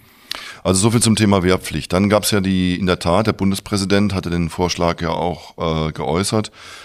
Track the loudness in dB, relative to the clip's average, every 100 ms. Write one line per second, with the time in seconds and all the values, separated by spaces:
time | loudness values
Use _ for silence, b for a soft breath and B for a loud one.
0 | B B B B B B 0 2 4 2
1 | 2 2 4 4 4 0 -2 -8 -2 0
2 | 4 2 2 0 0 2 0 0 0 0
3 | 2 2 2 0 0 -2 -4 -4 0 2
4 | 2 -2 -2 -2 -4 -2 -2 0 -2 -2
5 | -4 -2 -4 -6 -12 -6 -2 0 -2 -4
6 | -2 -2 0 -2 -4 B B B